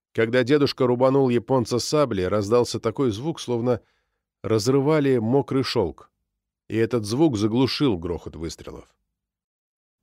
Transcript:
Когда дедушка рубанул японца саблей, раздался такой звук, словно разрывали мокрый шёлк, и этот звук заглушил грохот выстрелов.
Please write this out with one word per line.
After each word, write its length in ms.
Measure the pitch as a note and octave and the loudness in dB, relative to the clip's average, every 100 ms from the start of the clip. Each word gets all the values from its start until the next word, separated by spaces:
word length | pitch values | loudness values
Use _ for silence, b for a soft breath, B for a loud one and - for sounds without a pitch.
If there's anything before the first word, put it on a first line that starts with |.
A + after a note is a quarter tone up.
| _ | _
Когда 300 | - A2+ B2 | 0 2 2
дедушка 440 | A#2+ D3 C#3 - B2 | 4 4 2 2 0
рубанул 420 | B2 C3 C3+ C3+ | 4 4 4 2
японца 480 | A#2+ - C3 A2+ A#2+ | 0 0 0 0 -2
саблей, 500 | - D3+ C3+ G2+ F#2 | -2 0 0 0 0
раздался 520 | G#2 G2+ A#2+ A#2+ A2+ | -2 2 2 0 -2
такой 320 | A#2 G#2+ C3+ | -4 -2 -2
звук, 280 | G#2 D3+ D3+ | -2 -6 -8
словно 420 | - A#2+ B2 A#2+ - _ _ _ _ _ | -6 -4 -2 -2 -4 _ _ _ _ _
разрывали 760 | - A2 G#2+ C#3 C3+ D#3 C#3 B2+ | -2 0 2 2 2 2 2 2
мокрый 460 | A2 C#3 - C3+ | 2 0 0 -2
шёлк, 460 | B2+ B2 F2 - - _ _ _ _ _ - | -2 -2 -2 -6 -18 _ _ _ _ _ -8
и 100 | G#2+ | -2
этот 280 | A2+ A#2+ G#2 | 0 0 -2
звук 320 | A#2+ E3 G#2+ | 0 2 2
заглушил 600 | A2 A#2 C3 - D3 F#2 | 0 2 0 0 -2 -2
грохот 380 | E2+ E2 - D2 | -6 -8 -10 -12
выстрелов. 500 | D#2+ - - E2 - _ _ _ _ _ _ _ _ _ _ _ | -12 -12 -16 -18 -20 _ _ _ _ _ _ _ _ _ _ _